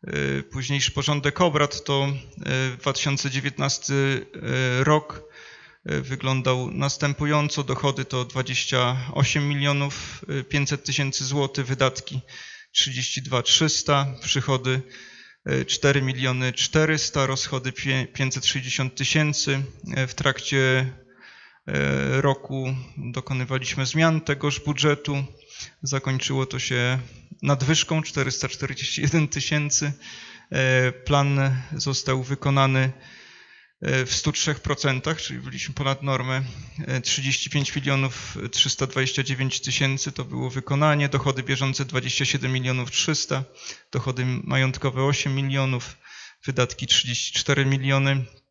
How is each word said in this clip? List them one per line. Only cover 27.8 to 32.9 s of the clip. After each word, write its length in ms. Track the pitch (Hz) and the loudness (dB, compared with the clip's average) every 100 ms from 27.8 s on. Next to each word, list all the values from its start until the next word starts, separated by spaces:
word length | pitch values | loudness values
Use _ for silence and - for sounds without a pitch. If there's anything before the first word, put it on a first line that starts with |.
| - 160 | 2 0
czterysta 460 | 156 - 131 - 139 | -2 -2 -2 -2 -6
czterdzieści 540 | - 135 131 - - | -6 -8 -6 -4 0
jeden 260 | 143 165 147 | 2 4 2
tysięcy. 640 | 143 135 151 147 - 147 143 - - - - - | 0 0 0 2 0 0 -4 -10 -16 -18 -20 -6
E, 420 | 135 131 131 127 | 0 4 4 4
plan 720 | 123 - 143 139 139 135 131 - 147 | 0 2 4 4 4 2 0 -2 -6
został 460 | - 131 - 131 | -2 -2 0 -2
wykonany, 720 | 127 139 143 139 135 131 131 | -2 -2 2 6 6 6 2